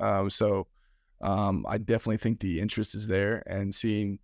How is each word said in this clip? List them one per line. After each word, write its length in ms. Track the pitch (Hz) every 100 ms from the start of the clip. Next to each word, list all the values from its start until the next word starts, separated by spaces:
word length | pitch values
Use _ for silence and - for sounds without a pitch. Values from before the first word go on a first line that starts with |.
Um, 300 | 107 98 98
so, 360 | - 107 98 90 _ _ _ _ -
um, 440 | - 98 101 95 -
I 100 | 107
definitely 380 | 104 113 - 110
think 240 | 113 110
the 200 | 98 80
interest 340 | 104 - 107
is 120 | 104 104
there, 360 | 95 101 113 -
and 280 | 98 98
seeing 440 | - 113 107 101 98